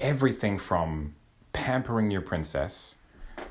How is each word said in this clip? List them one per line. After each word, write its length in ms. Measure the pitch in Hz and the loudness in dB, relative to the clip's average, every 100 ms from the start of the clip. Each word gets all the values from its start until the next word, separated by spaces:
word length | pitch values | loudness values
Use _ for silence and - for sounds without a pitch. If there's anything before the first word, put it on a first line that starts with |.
everything 580 | 131 139 131 - 107 98 | 0 4 2 2 0 0
from 560 | - 90 80 78 76 - - _ - | 2 2 2 -2 -4 -10 -20 _ -8
pampering 580 | - - 127 131 113 107 | -4 0 0 2 2 4
your 120 | 98 | 2
princess 760 | 92 87 80 71 82 - - - - - - - - | 0 -2 0 -2 -2 -2 -4 -8 -20 -16 -14 -12 -12